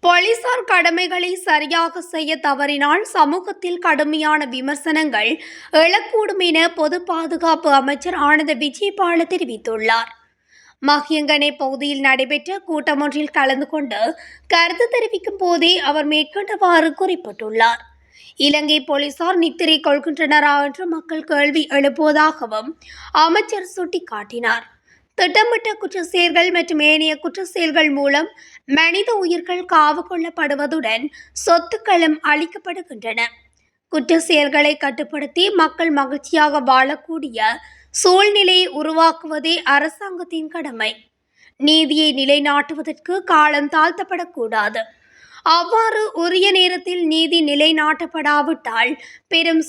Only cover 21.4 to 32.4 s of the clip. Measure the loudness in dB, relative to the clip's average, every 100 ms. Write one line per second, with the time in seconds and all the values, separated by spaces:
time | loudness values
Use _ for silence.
21.4 | 2 0 0 2 0 2 2 4 2 0
22.4 | -8 -8 -8 -14 -20 -20 -4 2 4 2
23.4 | 0 -6 -8 -10 -6 -8 -8 -12 -10 -6
24.4 | -2 -4 -6 _ _ _ _ -2 0 2
25.4 | 2 0 -4 -6 -8 -8 -4 0 2 2
26.4 | 2 0 -2 2 4 4 2 -2 -6 -8
27.4 | -8 -4 0 2 2 2 2 0 -2 -10
28.4 | -20 -20 -2 0 2 0 -2 -2 0 -4
29.4 | -4 -8 0 2 4 0 -4 -6 -6 -4
30.4 | -4 -2 -2 -2 -2 -4 -6 -12 -18 -8
31.4 | 2 2 2 -6 0 2 4 0 0 0